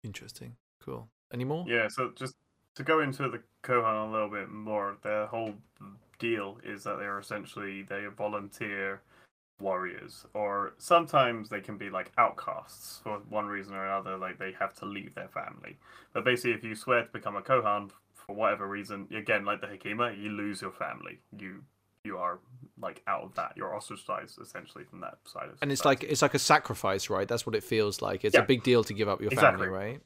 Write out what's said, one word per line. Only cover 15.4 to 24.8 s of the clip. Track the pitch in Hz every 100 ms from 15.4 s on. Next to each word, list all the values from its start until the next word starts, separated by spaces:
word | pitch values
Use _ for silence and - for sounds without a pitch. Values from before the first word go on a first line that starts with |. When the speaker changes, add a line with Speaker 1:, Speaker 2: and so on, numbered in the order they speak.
| - - - - - - -
Speaker 2:
But | 117 120
basically, | 120 123
if | 110
you | 113 107
swear | - 120
to | 113
become | 107 107 101
a |
Kohan | 98 131 107 104 101 - _ -
for | - 101
whatever | 107 101 98
reason, | 101 98 101 98 110
again, | 101 107 101
like | 104
the | 101
Hakima, | 98 104 110 120 101
you | 104
lose | 104 104 98
your | 95
family. | - 78 60 - - _ -
You, | 95 95 139 _ _ _ 104
you | 95
are, | 90 87 _ 127 - -
like, | 92 - -
out | 95
of | 95 -
that. | 80 -
You're | 101 104
ostracized, | - 101 - 95 - -
essentially, | - - 85 -